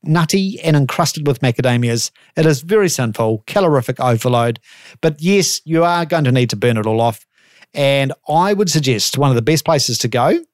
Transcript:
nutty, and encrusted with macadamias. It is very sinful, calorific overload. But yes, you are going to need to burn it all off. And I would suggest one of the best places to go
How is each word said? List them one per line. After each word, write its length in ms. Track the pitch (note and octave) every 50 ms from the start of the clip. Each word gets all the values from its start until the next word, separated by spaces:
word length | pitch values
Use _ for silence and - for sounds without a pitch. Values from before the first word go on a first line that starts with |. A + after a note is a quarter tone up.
| -
nutty, 560 | D3+ D#3 E3+ E3 D#3 - G3 F#3+ F#3+ G#3+ -
and 140 | - E3 D3+
encrusted 500 | D3 C#3 A#2+ - - E3+ - - D#3+ D3+
with 140 | C#3+ C3 -
macadamias. 680 | - B2+ A2+ - B2+ B2+ A#2+ A#2+ A#2+ A#2 A#2 A#2 - - _ _ _ _ _
It 80 | - D#3
is 160 | D#3+ D3+ B2+
very 260 | C#3+ E3+ G#3 A3 G3+ F3
sinful, 540 | - - B2+ A#2 G#2+ - A#2 A2 A2 G#2+ _
calorific 520 | - - G#3 G3 E3+ D3+ C3+ A#2 - B2+ -
overload. 600 | B2+ B2+ A#2+ A2 - B2+ B2 A#2+ A#2 A#2 A2+ - _ - - - - - - -
But 200 | - D#3+ D3+ C#3+
yes, 380 | D3+ F3+ G3 G3 F3+ - - - _
you 180 | D#3 E3 E3 E3+
are 220 | F3 F3 F3 E3+
going 180 | D3+ F3 E3 D3
to 80 | B2+
need 180 | B2+ C3 B2 A#2
to 40 | A2
burn 220 | G2+ A2 A#2+ A#2
it 80 | A2 G#2+
all 160 | A2 A2 A2+
off. 240 | A#2 A#2 A2 - - _ _ _ _ _ _ _ - _ _
And 400 | C#3+ C#3+ C#3 C#3 C#3 C#3 C3+ - _ _ -
I 240 | D3+ D#3+ F3+ G3+ G#3
would 160 | G3 G#3 F3
suggest 480 | D#3 D#3 D3 C3+ B2 G#2 - - -
one 120 | B2+ C#3+ C#3
of 60 | B2+
the 60 | A#2
best 240 | A2+ C#3+ D#3+ D3+ -
places 320 | - E3 C#3+ - - A#2+ -
to 80 | -
go 320 | A#2 G#2+ B2 A#2+ D#3 A3 E4+ E4 _